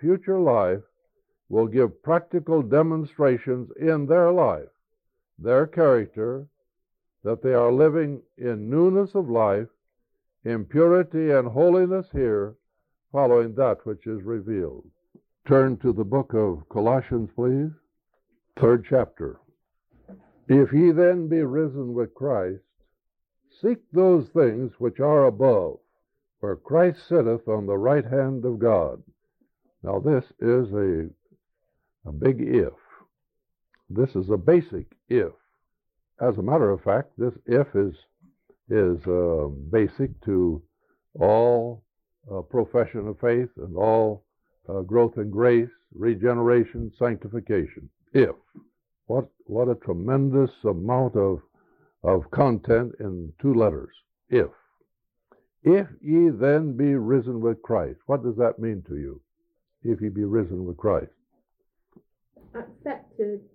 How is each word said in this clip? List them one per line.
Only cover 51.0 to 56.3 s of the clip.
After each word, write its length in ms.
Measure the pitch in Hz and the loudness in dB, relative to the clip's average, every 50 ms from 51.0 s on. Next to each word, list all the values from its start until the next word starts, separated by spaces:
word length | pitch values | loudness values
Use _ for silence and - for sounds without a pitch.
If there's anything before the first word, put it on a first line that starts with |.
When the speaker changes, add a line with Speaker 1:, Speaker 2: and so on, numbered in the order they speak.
| 131 120 - | 0 0 0
Speaker 1:
of, 280 | 107 98 98 92 80 - _ _ _ _ _ _ _ _ _ _ _ | 0 0 0 0 -4 -8 _ _ _ _ _ _ _ _ _ _ _
of 260 | - 87 95 90 80 - | 0 0 0 0 -2 -2
content 600 | - - 143 135 117 98 - 113 113 117 123 117 - - | 0 0 2 2 0 -2 0 0 0 0 0 -4 -8 -10
in 340 | 110 98 92 90 85 80 - _ | -10 -10 -10 -10 -12 -14 -10 _
two 140 | - 139 131 | -2 0 2
letters. 400 | 113 107 101 80 67 - - _ _ _ _ _ _ _ _ | 2 2 2 0 -4 -8 -14 _ _ _ _ _ _ _ _
If. 200 | 127 120 92 - - _ _ _ _ _ _ _ _ _ _ _ _ _ _ _ _ _ _ _ _ _ | 0 0 0 0 -6 _ _ _ _ _ _ _ _ _ _ _ _ _ _ _ _ _ _ _ _ _
"If 240 | - 151 180 202 196 151 - - | 2 2 2 2 2 -4 -10 -12
ye 300 | - 147 156 170 170 165 | -4 0 2 4 4 4